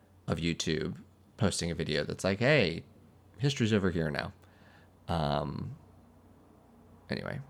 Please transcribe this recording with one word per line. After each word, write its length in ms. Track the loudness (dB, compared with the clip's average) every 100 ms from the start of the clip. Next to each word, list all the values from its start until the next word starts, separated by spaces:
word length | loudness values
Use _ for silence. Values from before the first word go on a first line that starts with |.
| -20 -12 -6
of 120 | 0
YouTube, 560 | 0 0 0 0 -2 -6 -14 -20 -14 0
posting 340 | 0 2 -2
a 40 | -2
video 280 | 0 0
that's 200 | -2 -2
like, 160 | 0 2
"Hey, 440 | 4 4 2 0 -10 -20 -20 -20 -20 -2
history's 340 | 0 2 4
over 180 | 4 2
here 200 | 2 0
now." 220 | -2 -6 -8 -20 -20 -20 -20 -20 -14 -4
Um, 680 | 0 0 0 -2 -6 -8 -10 -18 -20 -20 -20 -20 -20 -20 -20 -20 -20 -20 -16 -8
anyway. 300 | -6 -6 -10 -12